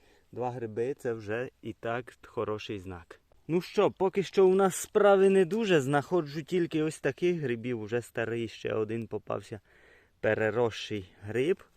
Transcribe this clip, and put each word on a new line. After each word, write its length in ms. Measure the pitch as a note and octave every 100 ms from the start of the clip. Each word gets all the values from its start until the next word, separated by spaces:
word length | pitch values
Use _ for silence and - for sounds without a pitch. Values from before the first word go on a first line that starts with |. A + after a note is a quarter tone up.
| _ _ _
Два 180 | A2+ B2
гриби — 440 | B2 A2+ G#2+ A#2+ C#3+
це 140 | B2+
вже 380 | A2+ G#2 A2 B2+ -
і 100 | A#2
так 440 | - A#2 A#2+ B2 -
хороший 580 | - - G#2 G#2+ - G#2+
знак. 400 | F#2 F2+ - - _ _ -
Ну 120 | E3+
що, 300 | - - F3+
поки 320 | - F#3 G3
що 240 | E3+ - F#3+
у 80 |
нас 220 | F#3 G3 -
справи 540 | - G#3 G3+ G3 G3
не 140 | F#3+
дуже, 360 | F3 G#3 A3 E3+
знаходжу 640 | C3 C#3+ - F3+ D3+ D3
тільки 400 | D3 F3+ E3 D#3+
ось 180 | D#3 -
таких 400 | D3 - F3+ F3
грибів, 400 | C#3 A#2 A#2 A#2+
уже 220 | G#2 A#2
старий, 460 | - - A2 A#2 A2
ще 260 | - A#2+
один 320 | A2 G#2+ A2+ A2
попався 540 | G#2+ - A2+ G2 G#2+ - _ _ _ _ _
переросший 920 | A2 G#2+ A2 G#2+ A#2+ - - G#2+ F#2 _
гриб. 420 | G#2 A2 C#3+ F#3+ -